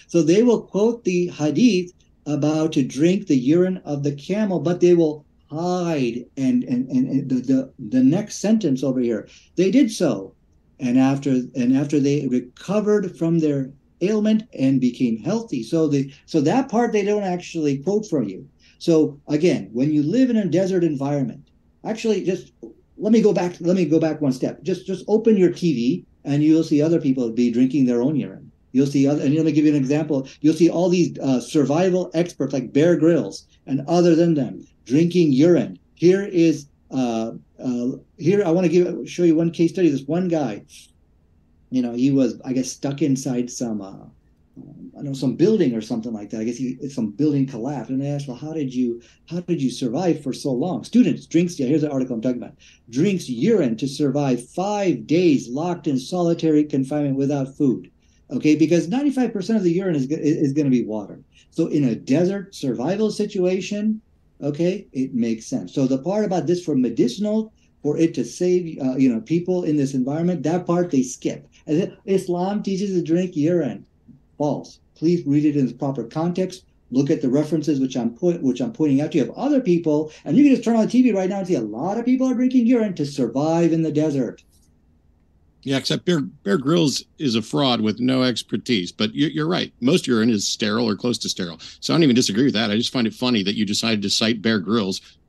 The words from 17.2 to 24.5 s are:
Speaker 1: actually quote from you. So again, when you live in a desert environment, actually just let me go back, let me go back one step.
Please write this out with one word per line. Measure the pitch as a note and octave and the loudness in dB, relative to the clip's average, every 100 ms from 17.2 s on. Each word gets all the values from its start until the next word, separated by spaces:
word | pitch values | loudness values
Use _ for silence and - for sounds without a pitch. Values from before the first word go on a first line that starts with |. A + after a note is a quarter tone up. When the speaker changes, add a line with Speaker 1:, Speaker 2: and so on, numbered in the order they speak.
Speaker 1:
actually | G3 F3+ - E3+ D3+ C#3 | -2 -4 -6 -4 -2 -2
quote | C#3 G#3 G#3 | -2 -2 -2
from | D3+ G2+ | -2 -4
you. | F#2 - _ _ - | -8 -16 _ _ -6
So | - D#3+ D3 - - | 2 4 2 -2 -4
again, | D3+ E3+ A#2 F#2+ | 2 2 2 -2
when | A2 C#3+ | -2 0
you | D3+ | 2
live | D3 A3+ B3+ | 2 2 2
in | A3 | 2
a | F#3 | 2
desert | D#3+ F#3+ F#3+ | 0 0 0
environment, | E3+ C3+ C#3 C#3+ A#2+ - - _ _ _ F3+ | 0 0 -2 -2 -4 -6 -20 _ _ _ -10
actually | A3 A3+ G3 | -4 -2 -2
just | D#3 - - _ - - _ - | -2 -4 -6 _ -20 -20 _ -6
let | F#3+ | 2
me | A3+ | 4
go | G#3 | 4
back, | F3+ F3+ - | 2 -2 -4
let | E3+ F#3+ | 0 0
me | D#3+ | 2
go | D#3+ | 2
back | D#3+ D3+ | 2 0
one | C#3+ | -2
step. | B2+ C3 | -2 -4